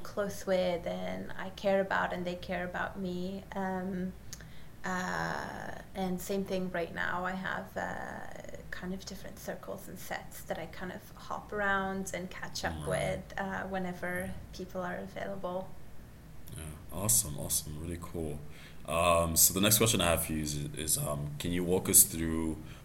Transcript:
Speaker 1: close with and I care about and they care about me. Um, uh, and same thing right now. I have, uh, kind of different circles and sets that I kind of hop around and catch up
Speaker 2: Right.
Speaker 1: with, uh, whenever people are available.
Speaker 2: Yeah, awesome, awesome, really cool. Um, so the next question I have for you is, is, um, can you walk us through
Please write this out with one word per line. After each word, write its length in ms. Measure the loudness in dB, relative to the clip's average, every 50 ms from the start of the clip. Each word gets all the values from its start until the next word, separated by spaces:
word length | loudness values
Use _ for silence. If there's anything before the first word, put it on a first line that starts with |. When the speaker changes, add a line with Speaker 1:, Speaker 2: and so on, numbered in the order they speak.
| -4
Speaker 1:
close 420 | -4 -2 -2 0 0 0 -2 2
with 400 | 4 4 4 4 4 2 2 0
and 460 | -2 -2 -2 -2 -2 -2 -4 -4 -4 -4
I 120 | -4 -4 -4
care 300 | -6 0 4 4 6 6
about 320 | 6 4 4 4 4 2 0
and 120 | 0 -2
they 120 | -2 -2
care 280 | -4 -4 -4 -2 -2 -2
about 360 | -2 -2 -2 -2 -2 -2 -4
me. 420 | -4 -2 -2 -2 -2 -4 -4 -6 -8 -6 -4
Um, 560 | -2 -2 0 0 -2 -2 -2 -2 -2 -2 -2 -4 -6 -10 -10 -10 -10 -12 -12 -10 -10 -10 -10 -10 -6 -4
uh, 880 | -2 -2 -2 -2 -2 -2 -2 0 -2 -2 -2 -4 -4 -6 -6 -6 -8 -8 -8 -10 -10 -4
and 240 | -2 -2 0 0 -2
same 240 | -2 0 0 0 0
thing 260 | 0 0 -2 -2 0 -2
right 220 | -2 -2 -2 -2
now. 300 | -2 0 0 0 0 0
I 80 | -2 -2
have, 440 | -2 -2 -2 -2 -2 -4 -6 -4
uh, 840 | -4 -4 -2 -4 -4 -6 -6 -6 -6 -6 -6 -8 -8 -8 -8 -8 -8 -6 -6
kind 240 | -6 -4 -4 -4 -4
of 100 | -4 -6
different 320 | -8 -8 -8 -8 -8 -10 -8
circles 480 | -6 -6 -6 -6 -6 -8 -8 -8 -8 -10
and 100 | -10 -8
sets 440 | -6 -6 -6 -6 -6 -8 -10 -10 -6
that 160 | -6 -6 -6
I 80 | -6
kind 260 | -6 -6 -6 -6 -6 -6
of 80 | -8 -10 -12 -12
hop 360 | -12 -6 -6 -6 -6 -4 -6 -2
around 600 | 0 2 4 4 4 2 2 0 -2 -2 -2 -4
and 160 | -4 -4 -6
catch 340 | -6 -6 -6 -6 -4 -2 -2
up 100 | -2 -2 -2 0
Speaker 2:
Right. 20 | 0
Speaker 1:
with, 500 | 2 2 2 0 0 -2 -4 -6 -4 -4
uh, 240 | -4 -2 -2 -4 -4
whenever 720 | -2 -2 -2 -2 -2 -4 -4 -4 -2 -2 -2 -2 -4 -4 -6 -8 -10 -8
people 280 | -8 -8 -6 -4 -4
are 160 | -4 -2 -4
available. 720 | -4 -6 -8 -6 -6 -4 -4 -4 -4 -4 -2 -2 -2 -4 -4 -6 -8 -8 -8 -8 -10 -10 -10 -14 -14 -14 -12 -12 -10 -10 -8 -8
Speaker 2:
Yeah, 60 | -8 -6 -8 -8 -8 -8 -6 -4
awesome, 440 | -2 2 6 6 6 4 2 -2 -4
awesome, 420 | -2 0 0 0 0 -2 -4 -4
really 180 | -4 -4 -4 -4
cool. 380 | -6 -4 -2 -2 -2 -2 -2 -4 -6 -8 -10 -10 -12 -12 -12 -10 -6
Um, 500 | -2 2 4 6 8 8 8 8 6 8
so 160 | 8 8 8 8
the 80 | 6
next 180 | 6 8 8 8
question 220 | 8 6 6 6
I 100 | 6 6
have 160 | 6 4 4
for 60 | 2 0
you 100 | 0 0
is, 120 | 0 0 -2 -2 -2 -4
is, 220 | -4 0 0 2 2
um, 360 | 2 0 0 0 -2 -2 -4 -2
can 120 | 0 0
you 140 | 2 2 4
walk 240 | 4 4 4 4 8
us 160 | 10 10 10
through 540 | 10 6 2 2 2 2 2 2 0 0 -2 -4 -10 -12 -12 -10